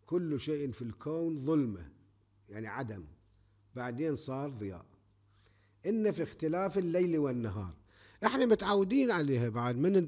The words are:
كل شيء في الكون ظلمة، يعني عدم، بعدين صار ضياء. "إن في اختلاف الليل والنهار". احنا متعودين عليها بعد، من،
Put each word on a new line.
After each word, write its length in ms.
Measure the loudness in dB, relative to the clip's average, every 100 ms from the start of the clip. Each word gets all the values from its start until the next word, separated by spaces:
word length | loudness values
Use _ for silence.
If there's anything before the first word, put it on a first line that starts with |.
| -4
كل 340 | -2 -2 -4
شيء 320 | -2 -4 -4
في 100 | -6
الكون 640 | -10 -8 -6 -4 -4 -2 2
ظلمة، 440 | 2 2 -4 -12 -20 _ _ _ _ _
يعني 180 | -12 -8
عدم، 380 | -6 -6 -8 -14 -20 _ _ _ _ _ -8
بعدين 400 | -6 -4 -4 -4
صار 340 | -6 -6 -6
ضياء. 360 | -6 -8 -10 -16 _ _ _ _ _ _ _ _ _ -4
"إن 260 | 0 0
في 120 | 0
اختلاف 540 | -6 -2 -2 0 0 0
الليل 400 | 0 2 2 2
والنهار". 560 | 2 0 -2 -4 -6 -10 _ -20 -20 -2 0
احنا 200 | 4 4
متعودين 680 | 4 4 2 4 4 4
عليها 380 | 2 2 2 2
بعد، 260 | 0 -2 2
من، 320 | 4 4